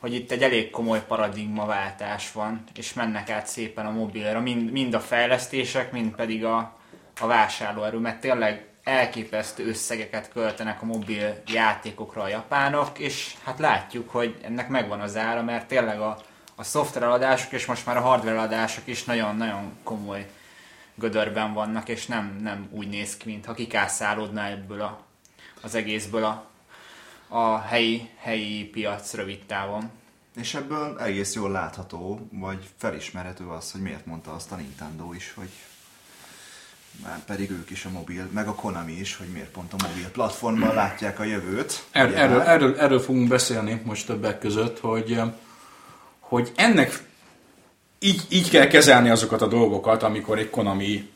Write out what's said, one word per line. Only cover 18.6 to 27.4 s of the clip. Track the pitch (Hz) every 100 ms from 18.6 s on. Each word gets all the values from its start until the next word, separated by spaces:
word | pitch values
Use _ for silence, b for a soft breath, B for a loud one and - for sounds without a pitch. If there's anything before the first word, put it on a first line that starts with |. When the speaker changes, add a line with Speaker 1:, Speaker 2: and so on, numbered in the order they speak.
| 110 - -
Speaker 1:
is | 120
nagyon-nagyon | - 120 107 104 113 101 101 -
komoly | - 110 101 101 101 b b b b b b
gödörben | - 113 107 104 104 107
vannak, | 107 107 110 110
és | 113 -
nem, | 120 101 101
nem | 107 101 98
úgy | 107 101
néz | 101 101 -
ki, | 113
mintha | 104 101
kikászálódna | 117 117 110 98 - 107 107 107 107 101
ebből | 101 95 101
a, | 104 110 - _ _ b b -
az | 110
egészből | 110 107 107 98 110
a, | 110 107 - _ _ B B B B B B
a | 117